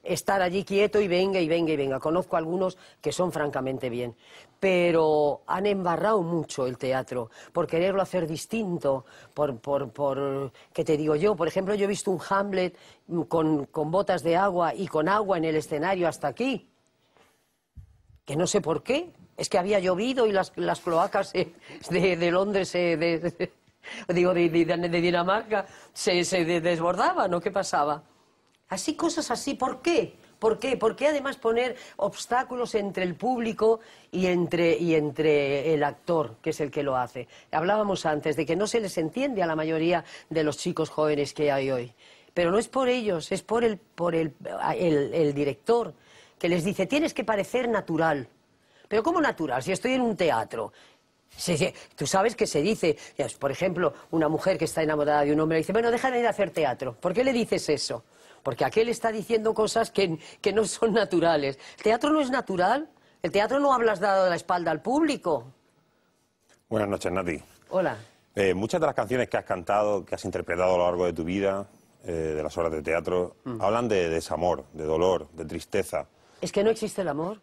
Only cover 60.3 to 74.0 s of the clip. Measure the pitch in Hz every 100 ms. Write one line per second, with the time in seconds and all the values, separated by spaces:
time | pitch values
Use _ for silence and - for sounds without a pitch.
60.3 | - 202 202 208 - 226 214 196 175 165
61.3 | 156 139 135 - - 214 233 294 311 262
62.3 | 254 240 180 185 262 320 _ _ _ 175
63.3 | 196 214 269 285 254 226 190 202 190 185
64.3 | 170 - 180 165 160 - 277 320 247 180
65.3 | 139 127 _ _ _ _ _ _ _ _
66.3 | _ _ _ _ 110 101 95 92 90 90
67.3 | 76 - - - 190 165 110 110 _ _
68.3 | - 98 92 110 180 151 - 110 127 117
69.3 | 113 - 95 85 101 104 101 80 92 98
70.3 | 90 87 87 92 90 87 87 87 85 82
71.3 | 95 98 98 101 - _ _ - 82 80
72.3 | 78 76 - 85 78 71 82 82 90 87
73.3 | - 131 113 98 113 123 98